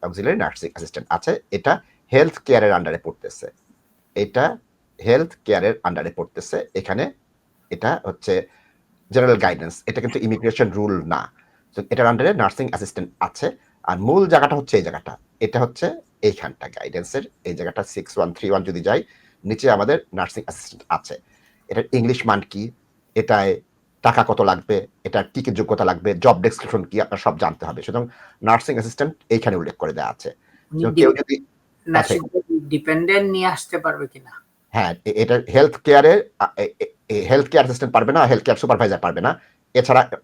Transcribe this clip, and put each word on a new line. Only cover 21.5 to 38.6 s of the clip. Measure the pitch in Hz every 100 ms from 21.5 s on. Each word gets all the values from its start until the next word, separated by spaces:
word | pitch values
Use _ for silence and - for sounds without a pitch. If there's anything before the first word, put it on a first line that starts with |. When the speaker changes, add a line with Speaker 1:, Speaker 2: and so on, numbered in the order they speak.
| _ _
Speaker 1:
এটার | - -
ইংলিশ | 127 117 123 117
মান | 101 -
কি, | 98 110 - _ _ _ -
এটায় | 107 107 98 90 _ _ _ _
টাকা | 117 117 117
কত | 107
লাগবে, | 98 92 - 82 - _
এটার | - 107 95
কি | -
কি | 131
যোগ্যতা | 101 110 107 95
লাগবে, | 90 92
জব | 92 127 98
ডেসক্রিপশন | 90 - - 110
কি, | 90 101
আপনার | - 98
সব | - 87
জানতে | 85 80 80
হবে। | 76
সুতরাং | - 113 120 - - _
নার্সিং | 107 117 - 127
অ্যাসিস্ট্যান্ট | 113 - 143 - _
এইখানে | 113 113 95
উল্লেখ | 78 -
করে | 80
দেয়া | 78 64
আছে। | - 80
Speaker 2:
উনি | - _ _ _ 156
Speaker 1:
তো | 165
কেউ | 160 -
যদি | - 143 - - _ _ _ -
Speaker 2:
নার্সিং | 160 - 185
Speaker 1:
আচ্ছা। | 160 180 - 165 147
Speaker 2:
ডিপেন্ডেন্ট | 147 156 160 170 196 196
নিয়ে | 190 185
আসতে | - - 170
পারবে | 165 147 139
কিনা? | 135 - - _ _ _
Speaker 1:
হ্যাঁ, | - 92 85 -
এ-, |
এটা | 104 113 120 -
হেলথ | 131 147 147
কেয়ারের, | - 139 147 202 - _
আ, | - -
এ-, | 101 -
এ-, | 104 _ _
এ-, | 104 92
হেলথ | 131 143
কেয়ার | 156 135
অ্যাসিস্ট্যান্ট | 123 131
পারবে | - 110
না, | 165 233
হেলথ | 220
কেয়ার | -
সুপারভাইজার | 185